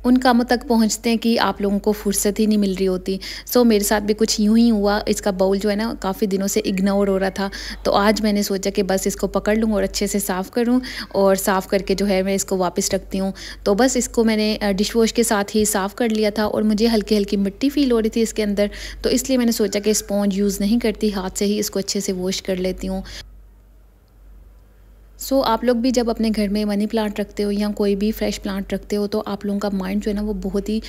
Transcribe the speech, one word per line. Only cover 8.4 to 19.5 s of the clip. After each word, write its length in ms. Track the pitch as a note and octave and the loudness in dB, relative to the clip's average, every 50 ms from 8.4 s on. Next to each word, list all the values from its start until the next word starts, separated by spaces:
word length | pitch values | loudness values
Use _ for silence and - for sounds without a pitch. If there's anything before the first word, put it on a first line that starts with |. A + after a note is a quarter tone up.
सोचा 280 | G#3 - G3 F#3+ F#3+ G3+ | 0 -2 -4 -4 -4 -2
कि 120 | G3 G#3 | -2 0
बस 240 | G3+ F3+ F#3+ F#3+ - | 0 0 0 0 0
इसको 200 | G3+ F#3+ - - | -2 -2 -2 -2
पकड़ 320 | F#3+ - G3 - G#3 G#3+ A3 | -2 -2 -2 0 0 2 2
लूँ 140 | A3+ A3 | 2 2
और 100 | G#3+ G3 | 2 0
अच्छे 240 | F#3+ F#3+ - - G#3 | 0 -2 -2 -4 -4
से 140 | G3 - G3+ | -2 -2 -2
साफ़ 300 | G3 - F#3 F3+ F#3+ - | -2 -2 -4 -4 -4 -4
करूँ, 300 | - B3 A#3+ A#3 B3 B3+ B3+ - - - G#3+ - - | -2 0 2 2 2 2 0 -2 -8 -12 -10 -4 0
और 220 | G3 G3 G3 F#3+ | 2 4 4 4
साफ़ 320 | F#3+ - G#3+ F#3+ F#3+ F#3+ - | 4 2 0 0 0 0 -2
करके 260 | - G3 F3+ - F#3+ | -6 -4 -2 -2 0
जो 120 | F#3 G3 | 0 2
है, 160 | G3+ F#3+ F#3+ | 2 2 2
मैं 120 | F#3+ G3 G3 | 0 0 0
इसको 220 | G3 G3 - G3 | -2 0 0 0
वापस 340 | F#3 F#3 F3 - - G3 - G3 | 0 0 0 -2 -2 -2 -2 -2
रखती 240 | F#3 - - - F#3+ | -4 -4 -4 -4 -4
हूँ। 140 | F#3+ G3 F#3 - - - - - - | -2 -4 -4 -6 -12 -14 -14 -4 0
तो 80 | G3+ G3+ | 0 2
बस 220 | G3+ B3 C4+ - | 4 4 2 2
इसको 280 | B3 A#3 - - A#3+ A3+ | 0 -2 0 0 2 2
मैंने, 320 | A3+ A3 G#3+ G#3+ G#3+ G#3+ | 2 2 2 0 0 0
अ, 160 | - G#3 G3+ | 0 0 0
डिशवॉश 400 | G3 F#3 G#3+ - - A#3 A3+ G#3+ | 0 0 0 0 2 2 2 2
के 120 | - - A3+ | 2 0 0
साथ 200 | - A3+ G3+ G3+ G3+ - | 2 2 0 0 0 0
ही 120 | G#3+ G#3+ | 0 2
साफ़ 280 | G#3 - G3+ F#3+ G3+ - | 2 0 0 -2 -4 -2
कर 160 | - B3 A3+ | -2 -2 0
लिया 200 | A3 G#3+ G#3+ G#3 | 0 0 0 0
था 160 | G#3 A3 G#3+ | 0 0 -2
और 160 | G#3 - G#3+ | 0 0 0
मुझे 240 | G#3+ G#3+ G#3+ G3+ A3+ | 2 2 2 4 4
हल्की 300 | A#3 A3+ G#3+ G3 - A3 | 2 2 2 2 2 2
हल्की 200 | G#3+ G3+ G3+ G#3+ | 0 2 0 0
मिट्टी 340 | G3+ G3 G3 F#3+ - C#4 C#4 | 0 0 -2 -2 -2 -2 0
फील 220 | C#4+ D4+ C#4+ B3+ | 2 2 2 2
हो 60 | A#3+ A3+ | 2 2
रही 120 | A3 A3 - | 2 0 0
थी 40 | A#3 | 0
इसके 220 | A3+ A3 - - | 0 0 -2 -2
अंदर, 280 | G#3+ G#3 G3+ G3 G#3 G#3 - - - - - - - | -2 0 0 0 0 0 -2 -6 -14 -14 -8 -4 -2
तो 60 | - | 0
इसलिए 280 | B3+ B3 B3 - C4 B3 | 0 0 2 2 0 2
मैंने 140 | A#3+ A#3 | 2 2